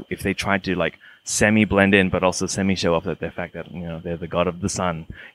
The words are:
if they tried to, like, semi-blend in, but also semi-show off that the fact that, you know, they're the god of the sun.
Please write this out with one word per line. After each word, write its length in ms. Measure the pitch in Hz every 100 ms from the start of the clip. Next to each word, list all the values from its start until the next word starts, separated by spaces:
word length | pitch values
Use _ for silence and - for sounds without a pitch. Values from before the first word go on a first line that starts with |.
| -
if 120 | -
they 120 | 101
tried 280 | 95 110 98
to, 100 | 98
like, 240 | 87 82 - - -
semi-blend 720 | - - 107 110 104 98 98
in, 160 | 101 92
but 120 | 87
also 240 | 90 90 92
semi-show 480 | - 95 92 92
off 100 | 82
that 160 | 90 78
the 100 | 82
fact 240 | - 87
that, 180 | 85 80
you 80 | 85
know, 200 | 85 82
they're 140 | 90 82
the 100 | 82
god 180 | 87 87
of 140 | 85
the 80 | 98
sun. 380 | - 92 80 82 - -